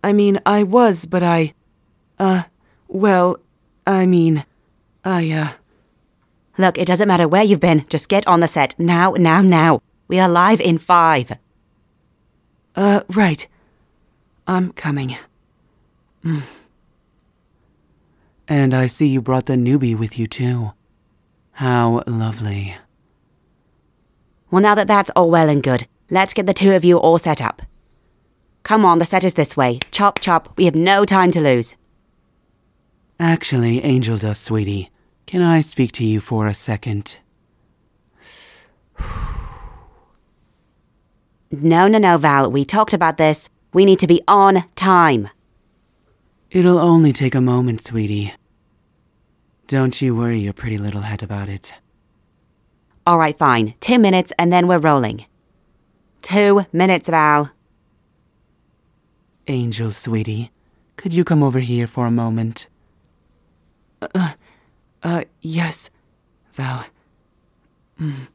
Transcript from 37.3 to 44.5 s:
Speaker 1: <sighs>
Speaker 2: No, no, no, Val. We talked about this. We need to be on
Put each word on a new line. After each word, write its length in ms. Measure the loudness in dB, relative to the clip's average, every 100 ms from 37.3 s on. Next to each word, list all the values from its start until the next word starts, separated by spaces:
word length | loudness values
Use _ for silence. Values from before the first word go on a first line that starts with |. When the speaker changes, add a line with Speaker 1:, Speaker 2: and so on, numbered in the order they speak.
| _ _ _ _ _ _ _ _ _ _ -20 -20 -20 _ _ _ _
Speaker 1:
<sighs> 60 | -12 -10 -10 -10 -14 -18 -20 -20 -20 _ _ _ _ _ _ _ _ _ _ _ _ _ _ _ _
Speaker 2:
No, 360 | -4 0 4 4
no, 80 | 4
no, 200 | 4 2
Val. 320 | 2 2 0
We 140 | -2
talked 300 | -2 -2 -2
about 240 | 0 -2 2
this. 320 | 0 0 -6 _ _
We 100 | 2
need 160 | 4 4
to 80 | 4
be 140 | 2 4
on 380 | 4 6